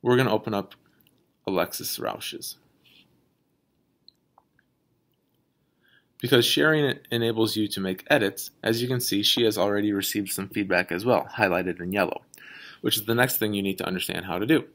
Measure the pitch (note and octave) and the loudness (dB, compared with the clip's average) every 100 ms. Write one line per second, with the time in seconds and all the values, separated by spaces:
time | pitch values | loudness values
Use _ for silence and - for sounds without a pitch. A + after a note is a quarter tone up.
0 | - B2 B2+ A2 A2+ G2+ F#2+ - _ _ | 4 4 4 0 0 -4 -6 -14 _ _
1 | _ _ _ _ - F#2 F2 - - - | _ _ _ _ -4 -2 -2 -4 -8 -6
2 | - G1+ - - - - _ _ _ _ | -6 -6 -10 -12 -14 -16 _ _ _ _
3 | _ _ _ _ _ _ _ _ _ _ | _ _ _ _ _ _ _ _ _ _
4 | - _ _ _ _ _ _ _ _ _ | -20 _ _ _ _ _ _ _ _ _
5 | _ _ _ _ _ _ _ _ _ _ | _ _ _ _ _ _ _ _ _ _
6 | _ _ B2+ C3 A#2+ - D3+ D#3 C#3+ - | _ _ 2 4 4 4 4 4 2 -2
7 | - A#2+ A#2 A2+ A2 G#2+ G#2 - F#2+ F#2 | -4 -2 0 2 0 0 -2 -2 -4 -4
8 | - C#3+ G2+ - - _ - A#2 B2 B2+ | 0 2 2 -4 -14 _ -2 -2 0 -2
9 | - G2+ G#2 - A2+ G#2+ G2 G2+ G#2 G2+ | -2 0 2 4 2 2 2 2 0 0
10 | G2 G#2 G2 - G2 - G2 F2+ F#2 F2 | -2 -4 -4 -6 -6 -4 0 0 2 -2
11 | A2+ G#2+ - - G#2 F2+ F2+ E2+ F2 G2+ | 2 2 2 0 2 2 0 -6 -4 0
12 | F2+ - _ - - - - - - - | 0 -2 _ -20 -20 -20 -20 -6 -2 -2
13 | - A#2 B2 - G#2+ G2+ G2 F#2+ F#2 F#2 | 0 2 2 2 -2 0 -2 -2 -4 -4
14 | - F2 F#2+ F2+ A2 D3+ - | -4 -6 -6 -4 2 2 0